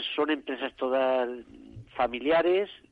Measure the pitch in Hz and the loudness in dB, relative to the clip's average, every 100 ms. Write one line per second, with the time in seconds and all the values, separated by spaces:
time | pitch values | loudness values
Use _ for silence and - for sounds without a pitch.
0 | 123 - 147 151 135 135 131 - 131 131 | -2 -2 0 -2 -4 -6 -6 -4 -2 2
1 | 131 131 120 123 117 117 110 113 - - | 2 2 0 -4 -14 -20 -20 -20 -16 -2
2 | 123 120 127 160 170 185 202 - _ | -2 0 2 4 4 2 0 -6 _